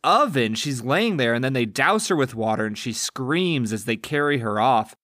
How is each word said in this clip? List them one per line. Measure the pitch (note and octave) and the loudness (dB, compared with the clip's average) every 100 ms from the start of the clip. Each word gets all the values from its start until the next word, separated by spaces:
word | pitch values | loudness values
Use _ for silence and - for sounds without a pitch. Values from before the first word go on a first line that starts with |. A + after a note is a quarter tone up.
oven. | D#3 A3 C#4+ C#3 A2 | 2 2 2 2 0
She's | A2 D3+ B2+ | -2 -4 -6
laying | A#2+ E3 A3+ E3 | -2 0 0 0
there, | A#2+ | 0
and | A#2 | 0
then | C3 | 0
they | C3 | 0
douse | A2+ C3 D3 G#3+ - | -2 0 2 2 0
her | |
with | D#3+ C3 | 0 0
water, | A2+ A2 G#2+ A2 | 2 2 2 -2
and | G#2+ | -4
she | B2 | -8
screams | A2 - - C3 E3 F#3 D3 A2 | -6 -8 -6 -2 0 2 0 0
as | A2 A2+ | -2 -4
they | A2 | -4
carry | - D3 D3 C#3+ | -2 -2 0 0
her | A2+ G#2+ | 0 2
off. | B2+ A#2 A2 - | 4 2 0 -12